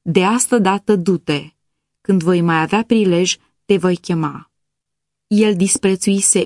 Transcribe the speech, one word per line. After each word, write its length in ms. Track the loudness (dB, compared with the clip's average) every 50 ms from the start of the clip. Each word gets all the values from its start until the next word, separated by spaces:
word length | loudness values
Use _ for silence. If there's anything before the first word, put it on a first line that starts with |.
"De 220 | _ -2 0 2 2
astă 340 | 2 0 -2 0 0 0
dată 380 | 2 2 2 0 0 0 -2 -2
du-te, 480 | 0 0 -2 -2 -2 -2 -4 -6 -6 -6 -12 _ _ _ _ _ _ _ _ _ _
când 220 | _ -2 0 0 0
voi 180 | 0 0 0
mai 200 | 0 0 0 0
avea 220 | 0 0 -2 -2 0
prilej, 540 | 0 0 2 2 2 2 0 0 -2 -4 -6 _ _ _ _ _
te 120 | -2 0
voi 180 | 0 0 -2 -2
chema." 560 | -4 -4 -6 -4 -4 -4 -6 -8 -12 -18 _ _ _ _ _ _ _ _ _ _ _ _ _ _ _ _
El 280 | _ 0 2 2 2 2
disprețuise 880 | 0 0 -2 -2 -2 -2 -2 -2 0 0 -2 -2 0 0 0 0 0 -2